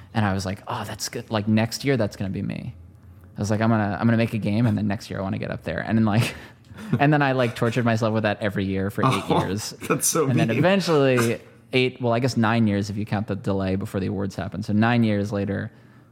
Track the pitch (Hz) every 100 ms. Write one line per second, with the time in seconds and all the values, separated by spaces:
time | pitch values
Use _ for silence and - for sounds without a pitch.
0 | - 113 104 98 95 98 - - 104 -
1 | - 120 117 110 104 110 117 - 135 131
2 | 101 - 95 104 98 - - - - -
3 | - - - - 104 107 113 110 101 95
4 | 117 113 113 107 104 104 120 104 104 98
5 | - 98 95 104 - - - 80 - 110
6 | 110 107 - - - - - - 220 127
7 | 143 147 139 131 120 - 117 123 117 110
8 | 113 110 107 104 107 101 95 95 98 107
9 | 131 101 - - 92 101 - - - 147
10 | - 170 139 120 113 113 170 196 170 151
11 | 135 127 117 - - - - 131 127 123
12 | 120 117 131 120 110 117 107 101 101 101
13 | 107 104 107 98 101 98 95 95 110 101
14 | 98 98 98 - 87 92 - 104 113 120
15 | 110 101 101 101 98 98 104 - - -
16 | -